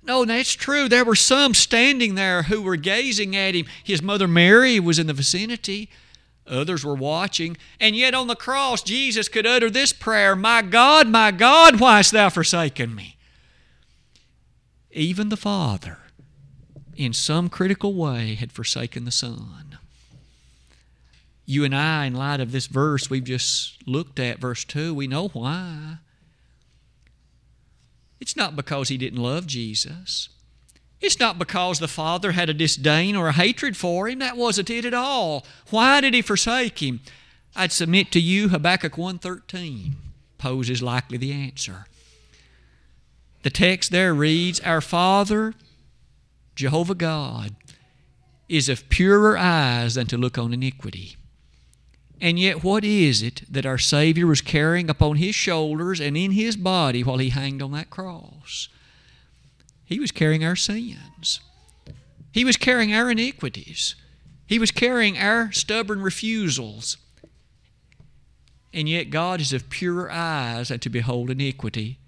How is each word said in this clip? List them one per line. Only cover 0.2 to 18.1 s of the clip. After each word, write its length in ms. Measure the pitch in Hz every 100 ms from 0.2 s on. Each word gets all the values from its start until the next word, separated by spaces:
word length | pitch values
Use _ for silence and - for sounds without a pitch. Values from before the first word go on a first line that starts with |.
| 240
that's 280 | 233 254
true. 340 | - - 285 269
There 180 | 247 240
were 100 | 214
some 400 | - 262 285 214
standing 580 | - 233 254 269 233
there 300 | 190 190 180
who 180 | 151 214
were 160 | 196 175
gazing 580 | 156 208 269 208 202 196
at 200 | 190 180
him. 100 | 160 -
His 200 | - 180
mother 240 | 175 202 190
Mary 520 | 170 175 220 262 226
was 200 | 170 165
in 80 | 160
the 60 |
vicinity. 760 | 139 139 175 214 233 - 196 214 - _ - _ _ -
Others 380 | 127 156 175
were 100 | 139
watching. 640 | 139 135 156 190 - 170 170 - -
And 160 | 220 214
yet 180 | 254
on 140 | 254 247
the 80 | 233
cross, 480 | - 262 269 233
Jesus 440 | - 240 269 226 208
could 200 | 233 220
utter 240 | 247 233
this 200 | 226 277
prayer, 440 | - - 220 202 190
"My 260 | 214 233
God, 460 | 202 220 262 311 277
my 240 | 226 214
God, 480 | 180 233 302 330 233
why 180 | 254 214
hast 140 | 196
thou 180 | 220 202
forsaken 640 | 175 165 175 160 - 120
me?" 240 | 110 95 - _ _ _ _ _ _ _ _ _ _ _ _ _ _ _ _ _
Even 380 | - 156 185 208
the 80 | 214
Father, 640 | 208 202 151 98 - 78 - _ - _ - - - - - -
in 180 | 131
some 360 | 117 - 156 175
critical 440 | - 185 196 202
way, 400 | 190 160